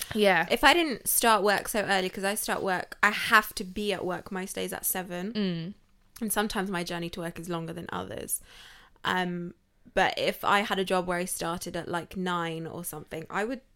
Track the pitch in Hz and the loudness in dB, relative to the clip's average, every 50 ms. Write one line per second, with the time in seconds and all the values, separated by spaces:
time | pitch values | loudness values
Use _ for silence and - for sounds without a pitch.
0 | - - - 214 208 196 185 165 170 170 208 226 - 285 294 349 339 311 233 - | -10 -6 0 4 6 6 6 6 4 2 2 6 8 8 8 8 4 2 0 -2
1 | - - - - - 233 220 208 185 208 196 - - - - 220 196 - 196 190 | -2 0 0 4 6 6 6 6 6 4 4 4 0 -2 -2 -2 0 2 2 2
2 | 185 185 - - 190 196 208 220 - - 208 - - 196 185 175 - - - - | 2 0 -4 -2 -2 -2 -2 -2 -2 -2 -2 -2 0 0 0 0 -2 -6 -2 2
3 | - 208 208 - - - 233 214 214 - - - 208 185 185 214 208 208 190 175 | 2 2 4 2 0 6 6 6 6 6 -4 -8 -8 -8 -6 -4 -2 -2 -2 -2
4 | - 180 180 165 - - 196 185 185 190 - 190 190 180 185 - - - - 190 | -2 -4 -4 -4 -6 -6 -8 -6 -6 -6 -6 -6 -4 -4 -6 -4 -2 -2 -2 -2
5 | 180 180 175 175 180 202 240 214 208 190 175 165 165 175 202 - _ _ _ _ | -4 -4 -6 -6 -6 -4 -2 0 0 0 0 -2 -6 -8 -10 -14 _ _ _ _
6 | _ _ _ - 240 214 208 214 208 214 - 220 185 196 202 175 175 170 180 170 | _ _ _ -6 -4 -2 0 0 0 0 0 -2 -2 -2 -2 -4 -4 -4 -4 -6
7 | 170 170 - - 170 170 175 - 165 170 170 165 165 165 165 170 170 - - - | -6 -6 -6 -6 -8 -8 -8 -8 -8 -6 -4 -4 -4 -6 -8 -10 -10 -8 -6 -6
8 | 92 - - - - - - - - - - - - - - - - - _ _ | -6 -6 -8 -10 -6 -6 -6 -6 -6 -10 -20 -20 -20 -20 -20 -20 -20 -20 _ _
9 | - - 185 185 180 180 175 175 175 175 - _ _ _ _ _ _ - _ 202 | -2 0 0 2 0 0 -2 -4 -6 -8 -10 _ _ _ _ _ _ -4 _ 2
10 | 185 - - - 123 160 196 - - - 196 202 208 - 208 185 190 185 190 185 | 2 2 2 0 0 -2 -2 0 2 2 4 4 4 2 0 -2 0 2 2 0
11 | 180 185 180 175 180 185 - - 180 165 170 175 - 175 175 175 160 - - 170 | 2 0 -2 -2 -2 -4 -4 -4 -4 -4 -4 -4 -6 -6 -6 -8 -6 -4 -4 -4
12 | 165 - - 196 180 185 180 175 170 165 165 160 165 160 - 165 175 - - 156 | -4 -6 -6 -4 -2 -2 0 0 -2 -2 -4 -4 -6 -8 -8 -8 -8 -8 -10 -10
13 | 147 - - 160 160 - - 190 208 226 269 247 - _ _ | -12 -10 -10 -10 -10 -6 -4 -2 -2 -2 -4 -8 -10 _ _